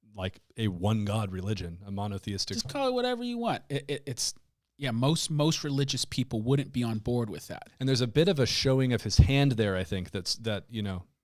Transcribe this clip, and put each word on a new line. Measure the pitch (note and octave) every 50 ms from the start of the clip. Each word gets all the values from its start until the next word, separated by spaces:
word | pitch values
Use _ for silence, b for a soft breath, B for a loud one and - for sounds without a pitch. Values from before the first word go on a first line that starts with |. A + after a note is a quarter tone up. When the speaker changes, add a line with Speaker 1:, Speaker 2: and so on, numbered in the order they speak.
| _ A2 G#2
Speaker 1:
like, | G2+ F#2 F#2+ - - _ _ _
a | - A2+
one | G#2 F#2 E2+ F2 G#2 A2 A2 G#2
God | G#2 G#2 A2 G#2+ G2
religion, | F#2 F#2 F2+ G#2 A2 G2 F#2 E2+ E2+ F2 G2+
a | G2+
monotheistic | G2 G2 G2+ G#2 G2+ F#2+ - - G2+ F#2+ - - -
Speaker 2:
Just | A#3+ - -
call | - C#4+ C#4
it | B3+ B3+
whatever | B3 A#3+ B3 B3 A#3 B3
you | A#3+ A#3+
want. | A#3 A#3 A3+ C#3+ - - _
It, | C#3+ C#3 -
it, | - D3 - -
it's, | - B2 - - - - - _ _ _ _ _ _ _
yeah, | _ C#3 C3
most, | A2+ A2+ B2 C#3 D#3+ D#3+ - -
most | D#3+ D3 D3 D#3+ D#3 - -
religious | D3 C#3 C3+ C#3 C3+ - B2+ -
people | - - - B2 - - A2
wouldn't | G#2+ A#2+ C3+ C#3 C3+ C#3 -
be | B2 A#2+
on | A#2 A2+ A2
board | G#2+ A#2+ A#2+ B2 A#2 G#2+
with | F2 D2 -
that. | - - - - - _ _
Speaker 1:
And | C3
there's | C3 C3+ A2+
a | B2+
bit | A#2+ - D3 E3
of | F#3+ F#3+ C#3+
a | B2+
showing | A2 - - - C3+ C3 C3 C3 B2+ B2
of | A2+ -
his | G#2+ -
hand | - - - C3+ C#3 C#3+ C#3+ B2+
there, | G#2+ A2 G2+ F#2+
I | F#2 F#2
think, | - G#2 F#2+ F2+ -
that's, | - G2+ F2+ - -
that, | - A#2+ A2+ G#2+ G2 F2+ -
you | A#2+ A2+
know | G#2 G2+ F#2+ F2 F2 _ _ _